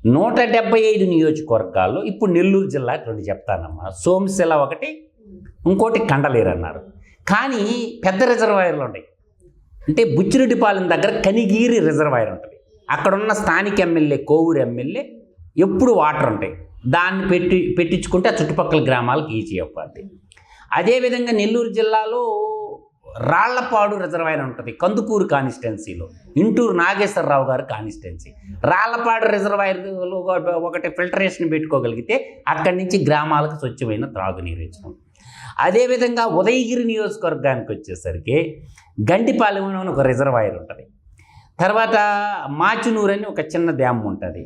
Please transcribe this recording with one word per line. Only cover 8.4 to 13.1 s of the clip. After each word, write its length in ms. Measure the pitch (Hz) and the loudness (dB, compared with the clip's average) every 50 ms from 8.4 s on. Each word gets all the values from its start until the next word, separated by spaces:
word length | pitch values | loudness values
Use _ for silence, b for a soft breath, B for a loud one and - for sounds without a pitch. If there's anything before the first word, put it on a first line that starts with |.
| 220 214 208 196 185 175 156 151 135 | 2 2 4 2 2 2 0 -2 -6
ఉంటాయి, 180 | 117 98 95 - _ _ _ _ _ _ _ _ - _ _ _ _ - - - | -8 -8 -12 -16 _ _ _ _ _ _ _ _ -20 _ _ _ _ -20 -8 -4
అంటే 160 | - 156 151 151 151 131 | 0 2 2 2 2 4
బుచ్చిరెడ్డిపాలెం 720 | 156 190 196 - 269 262 233 240 - 226 214 196 190 185 170 | 2 2 4 4 4 4 4 4 4 4 2 2 2 2 0
దగ్గర 180 | 170 156 - 208 - - - | 0 2 2 0 0 2 0
కనిగిరి 540 | 190 202 226 233 190 196 220 233 247 233 220 160 | 2 2 2 2 2 4 4 4 4 4 4 4
రిజర్వాయర్ 420 | 160 147 156 156 151 135 120 110 104 95 | 2 2 2 2 2 2 2 0 0 -4
ఉంటుంది, 220 | - - - - - _ _ _ _ _ - | -10 -14 -18 -20 -20 _ _ _ _ _ -4
అక్కడున్న 440 | 139 147 147 190 | -4 0 2 2